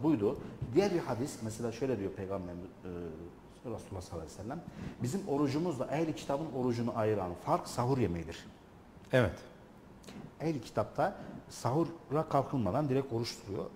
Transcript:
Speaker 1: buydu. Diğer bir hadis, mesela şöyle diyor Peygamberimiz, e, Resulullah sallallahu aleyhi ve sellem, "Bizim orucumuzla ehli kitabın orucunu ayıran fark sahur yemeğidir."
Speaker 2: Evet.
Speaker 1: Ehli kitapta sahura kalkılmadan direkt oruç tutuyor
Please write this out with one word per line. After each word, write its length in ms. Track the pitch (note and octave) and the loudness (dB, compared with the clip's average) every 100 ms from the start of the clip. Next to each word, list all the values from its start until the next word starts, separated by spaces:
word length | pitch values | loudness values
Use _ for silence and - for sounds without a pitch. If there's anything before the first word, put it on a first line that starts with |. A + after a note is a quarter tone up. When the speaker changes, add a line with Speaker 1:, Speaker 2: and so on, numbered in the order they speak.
Speaker 1:
buydu. 360 | C#3+ C#3 G2+ - - - - | 4 4 4 2 -4 -8 0
Diğer 200 | B2+ G3+ | 4 4
bir 40 | F3 | 4
hadis, 380 | C#3+ A2+ C#3+ - | 0 -2 -2 -4
mesela 300 | A2+ G#2+ A#2 | -6 -4 -4
şöyle 260 | A2+ C3+ A2+ | -2 0 0
diyor 140 | G2 | -2
Peygamberimiz, 520 | - F#2+ G2 F2+ F2 | -4 -4 -4 -4 -8
e, 240 | F2+ - F2+ F2 E2+ D#2 E2+ - - - | -10 -12 -8 -6 -6 -8 -12 -14 -18 -12
Resulullah 360 | B2+ G#2+ - F#2+ | -8 -8 -6 -10
sallallahu 240 | - F2 - | -8 -8 -8
aleyhi 120 | - | -8
ve 40 | |
sellem, 180 | G2+ D#3 - - - - | -8 -8 -8 -10 -10 -4
"Bizim 260 | A#2+ F#3 - | -2 0 2
orucumuzla 580 | C#3+ D3 C#3 F3 C3 B2+ | 2 4 4 2 0 0
ehli 280 | C#3+ E3 | 2 0
kitabın 320 | C#3+ - C#3+ D#3+ C3+ | 0 0 0 0 0
orucunu 360 | B2 A#2 A#2 A#2 | 2 2 2 2
ayıran 320 | G#2+ G#2 F2+ E2+ | 4 4 0 -2
fark 240 | - F3 - | 2 2 2
sahur 300 | - B2 C3+ | 0 2 4
yemeğidir." 480 | G2+ E2+ D#2+ - - - - - - - - | 4 2 -4 -8 -12 -18 -20 -20 -20 -20 4
Speaker 2:
Evet. 200 | C3 A2 - - - - - - - - - - - | 6 6 2 -10 -18 -20 -20 -20 -18 -16 -14 -14 -4
Speaker 1:
Ehli 200 | D#3 D3 | -2 -2
kitapta 560 | - - G#2 - E3 G3+ - - - | -2 -2 0 2 0 0 -8 -12 -14
sahura 800 | - A#2+ C#3 D#3 - - C#3+ D#3 | -4 2 2 2 -2 -2 0 4
kalkılmadan 580 | C#3 C3 C#3+ G2+ A2 D3+ | 2 4 2 2 2 4
direkt 240 | C3 C3+ | 2 2
oruç 240 | A#2 A#2 - | -2 -2 -6
tutuyor 260 | - G2+ - | -6 -6 -6